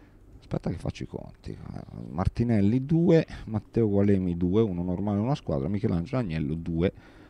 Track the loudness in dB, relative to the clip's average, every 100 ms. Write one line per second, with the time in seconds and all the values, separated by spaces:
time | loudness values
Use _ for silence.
0 | -20 -20 -20 -20 -10 -6 -6 -6 -6 -8
1 | -10 -12 -14 -16 -14 -14 -12 -14 -14 -14
2 | -10 -2 -2 0 2 4 4 2 2 2
3 | 6 4 2 -8 -6 -6 -2 0 2 4
4 | 6 4 2 0 2 2 2 0 -4 -2
5 | -2 0 0 -2 -2 -2 0 0 0 0
6 | -2 -4 -2 -2 -2 -4 -4 0 0 0
7 | -20 -20 -20